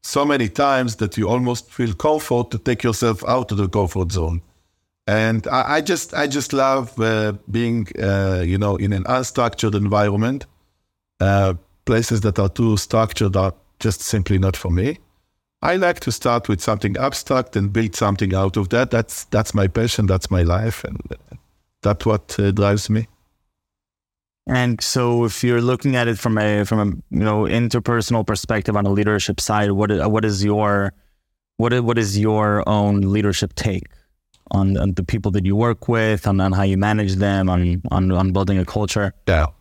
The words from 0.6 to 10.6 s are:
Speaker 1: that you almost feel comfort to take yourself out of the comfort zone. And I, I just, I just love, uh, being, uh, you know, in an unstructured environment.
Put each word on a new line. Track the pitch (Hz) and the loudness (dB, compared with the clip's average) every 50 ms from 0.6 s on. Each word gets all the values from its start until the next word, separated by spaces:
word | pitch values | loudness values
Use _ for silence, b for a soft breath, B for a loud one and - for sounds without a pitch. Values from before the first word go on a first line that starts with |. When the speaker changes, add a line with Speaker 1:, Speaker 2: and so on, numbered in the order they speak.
| 139 139 135 131 127 120 107 | 2 2 2 2 0 -2 -2
Speaker 1:
that | - 110 95 - - | -4 -4 -4 -2 -2
you | 107 - | 0 0
almost | 117 127 127 120 120 117 - _ | 0 0 0 -2 -2 -4 -8 _
feel | - - 123 113 | -6 -4 -2 -2
comfort | 98 - - 151 156 151 151 - 123 120 117 - | -2 0 0 0 0 0 0 -2 -2 -2 -2 -2
to | - 104 | -6 -6
take | - - 123 - | -2 -2 -2 0
yourself | - 120 107 - 123 117 110 95 - - | 0 -2 -2 0 0 0 0 -2 -2 -2
out | 120 131 120 - | 0 0 0 -2
of | 107 98 | -2 -2
the | 101 92 | -2 0
comfort | - 104 98 85 - 98 92 85 | 0 0 -2 0 -2 -2 -4 -2
zone. | 85 95 82 80 85 85 - _ _ _ _ _ _ _ _ _ _ _ _ | -2 -2 -2 -2 -4 -6 -8 _ _ _ _ _ _ _ _ _ _ _ _
And | - 104 110 110 110 113 110 - | -2 0 0 2 0 0 -2 -2
I, | - 127 131 123 - 147 | -2 -2 -2 0 0 -2
I | 160 | -2
just, | 151 190 180 160 - - - | 0 -2 -4 -4 -4 -8 -4
I | 147 147 | -4 -2
just | 143 131 147 127 - - | -2 -2 -4 -4 -2 0
love, | 135 135 135 135 135 123 113 - 117 | 2 2 2 2 0 -2 -6 -4 -2
uh, | 113 113 110 107 107 107 104 101 _ - | 0 0 0 0 0 -2 -4 -6 _ -6
being, | 101 117 120 117 117 117 104 - - - | -2 -2 0 0 0 -2 -4 -6 -6 -4
uh, | - 95 98 98 98 95 95 92 87 | -2 0 0 2 0 0 0 0 0
you | 85 92 | 0 0
know, | 98 104 101 98 | 0 0 0 0
in | - 98 104 101 | 0 0 0 0
an | 95 92 | 0 0
unstructured | - 127 131 127 - - - 120 117 - - - 107 101 | 0 -2 -2 -2 -2 -2 0 0 0 0 0 -2 0 0
environment. | 101 104 101 104 104 104 104 101 101 110 120 135 139 - _ _ _ | 0 0 2 2 2 2 2 2 0 0 -2 -2 -4 -8 _ _ _